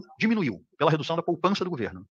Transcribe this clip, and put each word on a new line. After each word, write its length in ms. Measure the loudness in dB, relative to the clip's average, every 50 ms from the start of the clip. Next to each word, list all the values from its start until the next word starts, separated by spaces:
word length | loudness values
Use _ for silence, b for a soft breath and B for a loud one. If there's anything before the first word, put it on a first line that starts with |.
| -2 -10 -8 -2
diminuiu 460 | 0 0 2 2 0 -2 -2 -6 -12 _ _ 2
pela 100 | 2 4
redução 260 | 4 2 0 0 -2
da 60 | -2
poupança 420 | 0 0 -2 2 2 2 2 2 -2
do 60 | -4
governo. 380 | -2 -4 -4 -6 -6 -10 -18 _ _